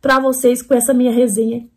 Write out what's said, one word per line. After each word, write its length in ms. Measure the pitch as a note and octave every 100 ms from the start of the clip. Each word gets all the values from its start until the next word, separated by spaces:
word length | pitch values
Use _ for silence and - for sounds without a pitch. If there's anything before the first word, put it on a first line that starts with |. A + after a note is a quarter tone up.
pra 180 | C4+ C4
vocês 420 | C4 B3+ B3+ B3
com 120 | -
essa 200 | B3+ B3
minha 180 | B3+ B3
resenha. 560 | A#3 B3 G3 A3+ A#3 A#3